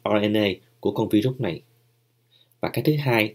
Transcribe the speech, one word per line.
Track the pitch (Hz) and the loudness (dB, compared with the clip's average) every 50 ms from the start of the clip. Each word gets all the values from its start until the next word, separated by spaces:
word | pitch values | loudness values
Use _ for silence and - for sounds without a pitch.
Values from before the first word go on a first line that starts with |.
| - 104 104 104 | -2 0 0 2
R | 104 107 | 2 2
N | 107 | 2
A | 107 104 101 92 - _ _ _ _ | 2 2 0 -2 -4 _ _ _ _
của | - - - | -6 -4 -2
con | 123 110 - | -2 -2 0
virus | 110 107 107 131 127 - | 2 2 2 0 -2 -4
này. | 120 92 80 - - _ _ _ _ _ _ _ _ _ _ _ _ _ _ _ _ _ _ _ | -4 -6 -6 -8 -12 _ _ _ _ _ _ _ _ _ _ _ _ _ _ _ _ _ _ _
Và | - 87 | -8 -6
cái | - 120 131 | -4 -2 0
thứ | 151 151 | 0 0
hai | 147 143 131 117 110 107 104 - | 0 0 2 2 2 2 0 -2